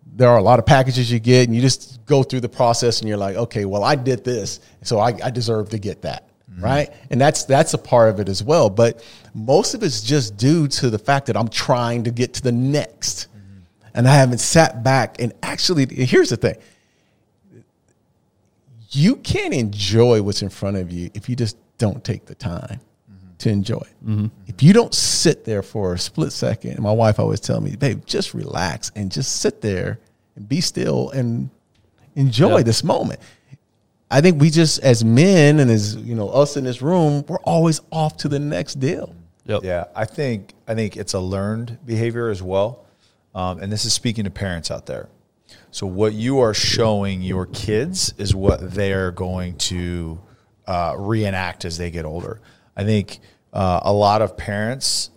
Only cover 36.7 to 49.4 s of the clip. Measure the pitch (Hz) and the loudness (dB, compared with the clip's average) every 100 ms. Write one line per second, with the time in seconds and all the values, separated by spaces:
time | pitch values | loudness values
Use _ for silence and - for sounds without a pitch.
36.7 | 120 139 185 156 143 143 175 - 170 165 | -4 0 2 2 0 -4 -6 0 2 2
37.7 | 156 _ 160 156 - 151 143 147 170 175 | 0 _ -4 -4 -4 -6 -4 -4 -6 -8
38.7 | 139 131 180 - 85 85 _ - 107 92 | -4 -4 -4 -10 -16 -20 _ -6 -6 -4
39.7 | 87 87 - 110 - 139 110 98 _ - | -6 -6 -8 -8 -6 -6 -6 -10 _ -8
40.7 | 110 107 - 101 98 92 95 98 110 120 | -6 -6 -6 -8 -6 -4 -4 -4 -6 -8
41.7 | 117 123 113 117 117 117 98 92 95 104 | -14 -6 -4 -4 -4 -6 -6 -4 -2 -2
42.7 | 123 _ _ _ _ _ 95 92 90 95 | -4 _ _ _ _ _ -8 -6 -6 -8
43.7 | 104 117 - 123 110 98 - 98 85 - | -6 -4 -2 -2 -4 -6 -6 -8 -6 -8
44.7 | - - 60 - _ _ _ _ - _ | -12 -10 -12 -12 _ _ _ _ -20 _
45.7 | - 98 92 107 107 117 135 117 104 - | -10 -8 -2 -2 0 -2 2 2 2 -2
46.7 | - 110 104 98 95 92 92 90 - - | 0 2 0 -2 -4 -4 -4 -6 -8 -2
47.7 | 107 156 185 - - 98 95 98 90 92 | -2 -2 -4 -6 -6 -4 0 0 -2 -6
48.7 | 92 98 95 92 87 92 92 | -4 -2 -2 -4 -6 -8 -6